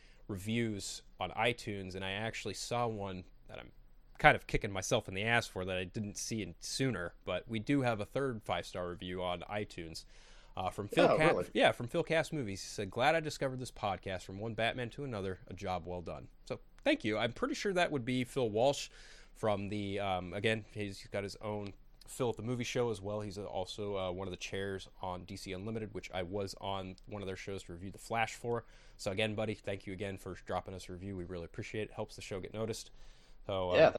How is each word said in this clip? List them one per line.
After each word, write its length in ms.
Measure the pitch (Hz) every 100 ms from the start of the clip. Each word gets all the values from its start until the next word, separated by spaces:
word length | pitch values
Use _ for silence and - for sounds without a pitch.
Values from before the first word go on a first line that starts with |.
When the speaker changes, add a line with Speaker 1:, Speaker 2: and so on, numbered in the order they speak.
| - - -
Speaker 1:
reviews 760 | 98 101 117 113 101 - - - -
on 120 | 92
iTunes, 640 | - 120 120 - 101 95
and 100 | 92
I 80 | 95
actually 420 | 98 113 - 110
saw 320 | 95 - 120 120
one 380 | 107 98 92 - - -
that 100 | -
I'm 140 | 60 - - - - -
kind 180 | 151 113
of 100 | -
kicking 240 | - 107
myself 380 | 95 - 120 104
in 60 |
the 100 | 95
ass 220 | 110 117 -
for 180 | 95
that 120 | 92 92
I 80 |
didn't 320 | 92 120 104 95
see 240 | - 113
it 120 | 90 85
sooner, 540 | - - 135 98 87 -
but 240 | - 90 -
we 100 | 113
do 240 | 110 143
have 180 | 123 107
a 40 |
third 380 | 101 135 139 113
five-star 460 | - 90 - 95 90
review 340 | 87 90 90
on 180 | 90 87 -
iTunes, 540 | 104 104 - 82 82 - - - - - -
uh, 140 | 92
from 180 | - 104
Phil 200 | 156 175
Speaker 2:
Oh, 60 | 117
Speaker 1:
Ca- 100 | -
Speaker 2:
really? 180 | 107 90
Speaker 1:
yeah, 180 | - 202
from 160 | - 123
Phil 140 | 170
Cast 300 | 151 160 151
Movies. 280 | 156 110 95
He 60 | -
said, 220 | - 101
"Glad 240 | 113 139
I 60 | 165
discovered 400 | 151 - 139 127
this 100 | 127
podcast. 520 | - 104 92 101 92
From 160 | - 95
one 160 | 113
Batman 360 | 107 113 127 117
to 140 | -
another, 340 | 143 110 95 92 -
a 60 |
job 320 | 92 98 90 82
well 160 | 90
done." 260 | 85 76 62 - -
So, 140 | 117 - -
thank 200 | 269 311
you. 120 | 107 107
I'm 160 | 120
pretty 220 | - 269
sure 180 | 302 208
that 180 | 180 170
would 140 | 147
be 200 | 117 127
Phil 260 | 123 135 117
Walsh 380 | 107 131 139 - - - - -
from 340 | - 110 101 101
the, 280 | 104 101 98
um, 340 | 98 92 90
again, 300 | 95 110 110 107
he's 340 | 107 101 98 -
got 100 | 104
his 140 | 98 -
own 360 | 107 104 101 - - - -
Phil 220 | - 123
at 60 | 107
the 60 |
Movie 220 | 113 123
Show 260 | 120 127 120
as 100 | 104
well. 200 | 101 107
He's 160 | 104 95
also, 580 | 98 - 110 - 104 98
uh, 140 | 92
one 140 | 90 98
of 60 |
the 40 | 90
chairs 500 | - 98 98 95 - -
on 240 | 92 90
D 120 | 87 98
C 160 | 95
Unlimited, 420 | 92 104 113 107
which 160 | 92 -
I 120 | 92
was 300 | 87 101 98 -
on 360 | 98 98 92 92 -
one 160 | 104
of 40 | 95
their 100 | 95
shows 260 | - 95
to 80 | -
review 180 | 85 95
The 80 | -
Flash 360 | - 113 113
for. 300 | - 120 117 - - - -
So 120 | 104
again, 220 | 95 110
buddy, 200 | 107 110
thank 320 | 104 - 98 104
you 80 |
again 240 | 92 101 95
for 160 | 98 87
dropping 300 | - 90 92
us 160 | 95 -
a 20 |
review. 240 | 90 98 95
We 80 |
really 220 | 87 90 85
appreciate 360 | - 107 110
it. 80 | 104
Helps 240 | - 107 -
the 60 |
show 160 | - 98
get 120 | 87
noticed. 380 | 107 113 110 - - - - - - -
So, 240 | 98 90
um, 60 | 90
Speaker 2:
Yeah. 200 | 156